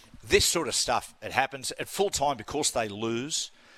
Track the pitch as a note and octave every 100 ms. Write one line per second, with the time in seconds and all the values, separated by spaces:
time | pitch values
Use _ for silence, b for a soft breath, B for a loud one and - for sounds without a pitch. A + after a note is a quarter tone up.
0 | B B G#2+ F#3+ - F3 B2+ - - A#2
1 | - - G#2 B2 C3+ C3+ B2+ D3 C#3 -
2 | G3 - C#3+ B2 - C#3+ - B2 A2 G2+
3 | A2+ A#2 C#3+ - - - B